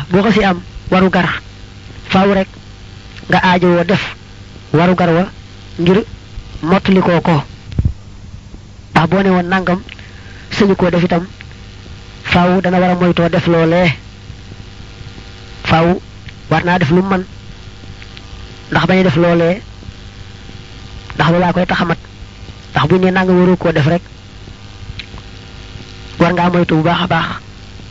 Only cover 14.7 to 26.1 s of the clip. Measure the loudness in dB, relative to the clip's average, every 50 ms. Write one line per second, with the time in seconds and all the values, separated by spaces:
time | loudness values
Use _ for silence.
14.7 | -18 -18 -18 -18 -18 -18 -16 -16 -16 -18 -18 -18 -18 -18 -18 -18 -16 -10 -2 2
15.7 | 2 4 4 4 2 0 -4 -8 -18 -18 -18 -18 -18 -16 -4 -2 0 0 2 2
16.7 | 2 2 2 4 4 4 4 2 0 -2 -2 -4 -10 -18 -18 -18 -18 -18 -18 -18
17.7 | -18 -18 -18 -18 -18 -18 -18 -18 -18 -18 -18 -18 -16 -16 -16 -16 -18 -18 -8 -4
18.7 | -2 0 2 4 4 4 4 4 4 4 4 4 4 4 4 2 0 0 -4 -12
19.7 | -18 -18 -18 -18 -16 -16 -18 -18 -18 -18 -18 -18 -18 -18 -18 -18 -18 -18 -18 -18
20.7 | -18 -18 -16 -16 -16 -16 -14 -8 -4 0 2 2 4 4 4 2 2 0 0 0
21.7 | 0 0 0 0 -2 -4 -6 -12 -20 -18 -18 -18 -18 -18 -18 -18 -18 -18 -14 -6
22.7 | -2 0 2 2 4 4 4 2 2 2 2 4 4 4 6 4 4 4 2 2
23.7 | 2 2 2 2 2 0 -2 -6 -16 -20 -20 -20 -20 -18 -18 -18 -18 -18 -18 -18
24.7 | -18 -16 -16 -14 -14 -14 -14 -16 -16 -16 -16 -16 -18 -18 -18 -18 -18 -18 -16 -16
25.7 | -16 -16 -16 -18 -18 -18 -16 -8